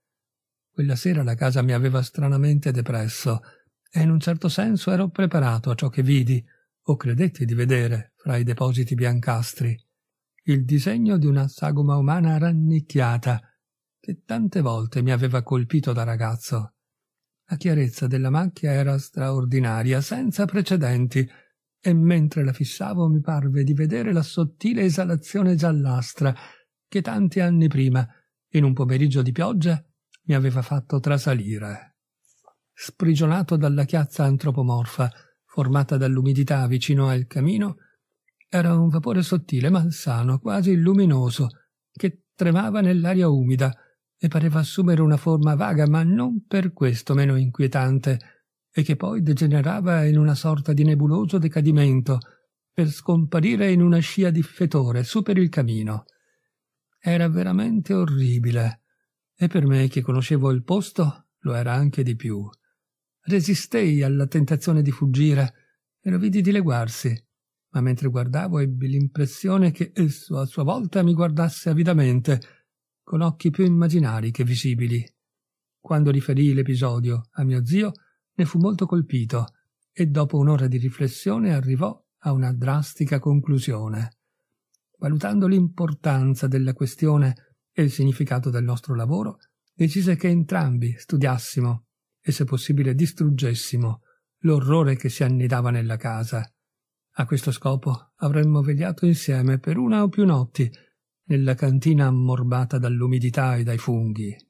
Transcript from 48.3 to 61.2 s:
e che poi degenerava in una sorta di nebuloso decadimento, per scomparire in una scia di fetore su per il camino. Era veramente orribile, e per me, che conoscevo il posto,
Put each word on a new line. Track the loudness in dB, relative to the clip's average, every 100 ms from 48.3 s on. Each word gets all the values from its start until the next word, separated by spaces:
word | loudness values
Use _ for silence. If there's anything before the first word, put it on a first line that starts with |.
| _ _ _ _
e | -4
che | -2 -2
poi | -2 -2
degenerava | 0 2 2 2 0 -2 0 2 2
in | 4
una | 4 2
sorta | 0 -2 0
di | 2
nebuloso | 4 4 2 2 0 0
decadimento, | 0 2 2 4 4 2 2 -2 -4 _ _ _ _
per | -2 -2
scomparire | -2 0 0 2 2 2 2 2
in | 4
una | 6 4
scia | 2 0 2
di | 2
fetore | -2 -2 0 2 0 0
su | -2 -2
per | 0 2
il | 2
camino. | 0 -2 -2 -4 -6 -10 _ _ _ _ _ _ _ _ _
Era | -2 0 2
veramente | 0 0 0 0 -2 0 0
orribile, | 0 0 0 0 0 0 -2 -4 _ _ _ _ _ -4
e | 0
per | 2 2
me, | 2 2
che | 0
conoscevo | -2 -2 0 0 2
il | 0
posto, | 0 -2 -2 -2 -2 -2